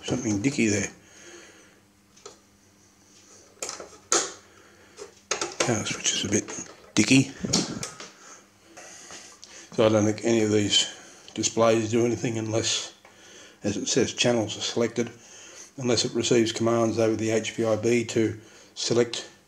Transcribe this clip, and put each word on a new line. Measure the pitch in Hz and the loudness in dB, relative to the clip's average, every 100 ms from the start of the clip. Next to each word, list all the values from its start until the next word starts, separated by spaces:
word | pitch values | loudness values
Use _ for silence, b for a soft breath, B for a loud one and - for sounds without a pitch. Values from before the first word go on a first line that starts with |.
Something | - 127 113 101 | -4 -4 -2 0
dicky | 127 139 113 | -2 2 2
there. | 104 98 - B B B B B B B B _ _ _ - - - _ _ _ _ _ _ _ - - - - - - - - - - - - - B B B B B B - - _ - - - | 2 -2 -10 B B B B B B B B _ _ _ -20 -20 -20 _ _ _ _ _ _ _ -20 -20 -20 -20 -12 -12 -12 -16 -18 0 0 0 -12 B B B B B B -20 -20 _ -6 -6 -4
Power | - 110 - | -2 -2 -2
switch | - - | -4 -4
is | - 101 | -4 0
a | |
bit | 101 - - - - - - | -2 -2 -12 -14 -20 -4 0
dicky. | 107 135 131 - - B B B B B B B B B B _ B B B B B B B B B B B - | 6 6 4 -4 -2 B B B B B B B B B B _ B B B B B B B B B B B 2
So | 110 | 4
I | |
don't | 110 104 | 6 2
think | 107 | 0
any | 120 117 | 2 2
of | 107 | 4
these | 104 101 - - B B B B - | 2 2 2 0 B B B B -6
displays | 110 - 113 113 107 | -4 2 4 4 2
do | 117 120 | 0 2
anything | 113 123 113 | 0 -2 -4
unless, | 110 110 - - - - B B B B B B | -2 -2 0 -4 -6 -16 B B B B B B
as | 104 101 | -6 -4
it | - | -2
says, | - 101 | 0 0
channels | - 127 120 104 - | 0 2 2 -2 -4
are | |
selected, | - - 117 117 117 - B B B B B - | -6 -2 -2 -2 -6 -8 B B B B B -8
unless | 123 - - | -2 0 0
it | |
receives | 117 113 123 110 | -2 2 4 4
commands | - 117 117 113 107 | 0 0 2 0 2
over | 113 110 | 0 0
the | 110 | 0
H | 113 107 - | 0 -2 -2
P | |
I | 113 107 | 0 0
B | 117 120 113 | 2 0 0
to | 120 110 107 B B B | 0 0 -2 B B B
select | - - 120 117 - - - | -8 0 2 2 -2 -12 -20